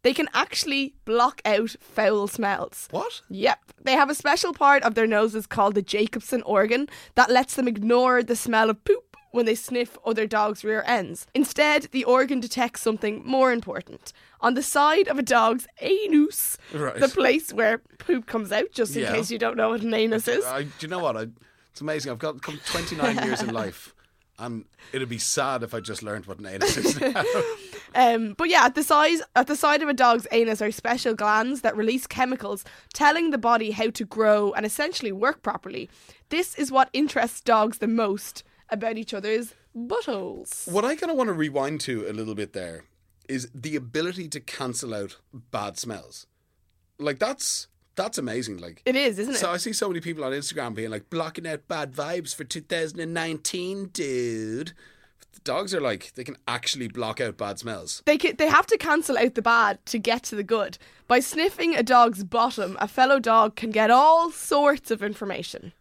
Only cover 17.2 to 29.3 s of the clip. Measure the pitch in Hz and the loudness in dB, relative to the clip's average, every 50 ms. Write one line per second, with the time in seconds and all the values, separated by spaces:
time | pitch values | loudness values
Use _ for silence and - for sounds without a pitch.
17.2 | - - 262 320 - - - 208 220 214 226 233 _ _ _ _ - - 349 247 | 2 4 2 2 -2 -4 -2 0 2 2 0 0 _ _ _ _ -2 -2 -2 -2
18.2 | 220 - - 226 214 180 196 220 311 440 - - 226 185 143 - 247 208 202 226 | -2 -4 -6 -4 -4 -2 -2 -2 -2 -2 -2 -4 -4 -2 -2 -4 -2 0 0 -2
19.2 | 226 - 233 214 233 226 254 226 220 220 233 233 208 233 226 226 220 226 220 220 | -2 -4 -4 -2 -2 -2 0 0 0 0 0 -2 -2 -2 0 0 2 2 0 -2
20.2 | 220 233 240 349 - 123 131 139 147 143 - - 160 156 180 180 170 143 113 110 | 0 0 -2 0 0 -2 -4 -4 -6 -8 -10 -12 -10 -8 -6 -2 -2 -2 -2 -2
21.2 | 113 113 113 _ _ _ _ _ _ _ _ - 147 156 156 151 123 139 120 113 | -8 -10 -12 _ _ _ _ _ _ _ _ -10 -8 -6 -6 -6 -6 -8 -8 -6
22.2 | 160 156 147 135 - - 151 143 - - - 170 170 - 175 156 143 - 110 - | -6 -8 -8 -8 -12 -12 -12 -10 -10 -6 -6 -6 -6 -6 -4 -2 -2 -2 -2 -2
23.2 | - - - - - 117 113 113 107 98 - - - - _ _ _ _ _ _ | -2 -4 -4 -4 -4 -4 -4 -6 -6 -8 -10 -14 -20 -20 _ _ _ _ _ _
24.2 | _ _ _ - 110 123 117 110 - _ _ _ - - - 135 131 120 120 107 | _ _ _ -14 -12 -10 -10 -12 -14 _ _ _ -16 -8 -6 -6 -6 -6 -6 -6
25.2 | - - - 160 131 139 135 123 117 110 - 113 95 110 104 - 113 107 104 107 | -4 -2 -2 0 0 -2 -2 -4 -6 -6 -8 -10 -8 -8 -12 -10 -8 -8 -10 -10
26.2 | - 101 95 - 104 95 95 98 - 403 - - - - - - 277 262 254 190 | -10 -14 -16 -14 -12 -12 -4 -2 -2 0 0 0 0 0 0 2 -2 -2 0 0
27.2 | - 466 494 494 480 453 453 403 392 381 370 - - - - 240 247 233 233 226 | -2 0 0 -2 -2 -4 -6 -10 -14 -18 -18 -20 -20 -4 2 4 4 4 4 2
28.2 | 226 214 202 - 330 330 359 320 226 214 - 302 302 - 311 294 302 311 339 320 | -2 -6 -4 -4 -2 4 4 6 6 4 4 0 0 4 4 4 4 4 2 0
29.2 | - _ | -2 _